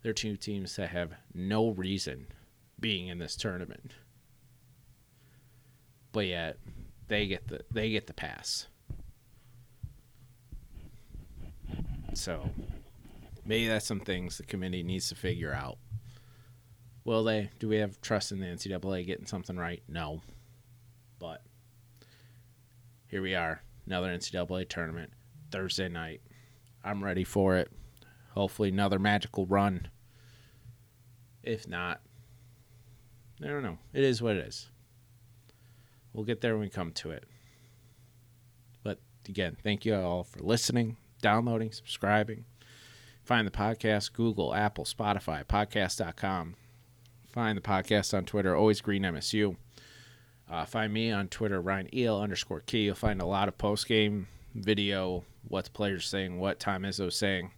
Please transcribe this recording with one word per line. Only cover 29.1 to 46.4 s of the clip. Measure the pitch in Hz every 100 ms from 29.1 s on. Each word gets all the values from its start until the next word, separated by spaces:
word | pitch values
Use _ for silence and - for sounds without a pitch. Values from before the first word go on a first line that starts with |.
| 104 - - 92
run. | 101 101 90 - - - - - - - - - - - _ - - - -
If | - 110 -
not, | 87 90 - - - - - - - - - - - - - - -
I | 147
don't | 147
know. | 120 82 -
It | 143
is | 135 113
what | 117 98
it | 58
is. | - - - - - - - - - - - - - - - -
We'll | 110 110
get | 113
there | 120
when | 110
we | 104
come | - 85
to | - 80
it. | 73 - - - - - - - - - - - - - - - -
But | 107 98 - - -
again, | 98 87 80
thank | 107 101 113
you | 104
all | 90 90
for | 87 -
listening, | 95 117 - 123 113 117 - -
downloading, | 107 110 120 117 110
subscribing. | - - - 101 107 107 110 - - - - - - - -
Find | - 120 104
the |
podcast, | - 104 113 110 104 -
Google, | - 117 104 76
Apple, | 101 104 - -
Spotify, | - 104 101 - 76
podcast | - 104 107 104 90 -
dot | 85 -
com. | 98 92